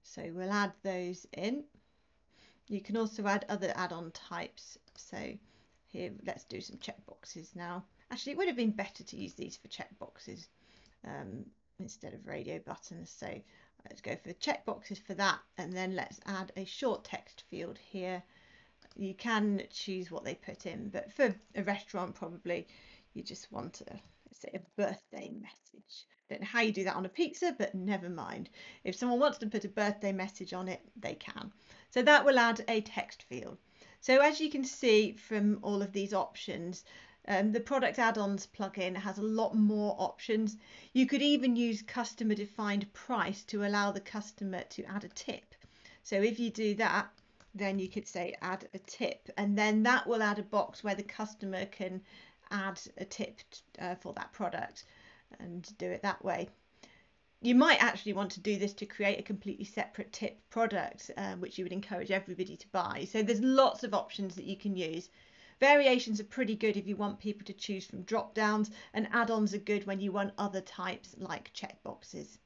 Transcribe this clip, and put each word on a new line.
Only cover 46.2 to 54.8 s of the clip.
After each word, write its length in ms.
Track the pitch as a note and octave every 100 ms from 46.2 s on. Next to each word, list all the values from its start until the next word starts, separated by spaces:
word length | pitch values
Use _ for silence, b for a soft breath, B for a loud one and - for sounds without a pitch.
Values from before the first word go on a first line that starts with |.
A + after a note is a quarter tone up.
if 180 | A3 A3+
you 120 | A#3
do 240 | G#3+ G#3+ G#3
that, 340 | G#3 G3 - - _ _ -
then 240 | F#3+ G3+ G3
you 100 | F#3+
could 180 | G#3 G3+
say 280 | F#3 F3 -
add 260 | F#3 F#3+ -
a 40 | F#3+
tip, 520 | - - A#3 - - -
and 200 | G3+ G3+
then 260 | G#3+ G#3+
that 240 | A3 B3+ -
will 160 | A3+
add 160 | G#3 G#3
a 40 |
box 420 | G3+ G#3 - -
where 100 | G#3+
the 80 | G3
customer 600 | G3+ - G#3+ G#3+ G3 F#3
can 380 | G3 - F#3 F#3 B B B B B
add 300 | G3+ G3 F#3 - -
a 60 |
tip, 360 | F#3+ - G3+ - - - _ -
uh, 160 | F3
for 180 | F#3 -
that 200 | - -
product 520 | - G3 - - -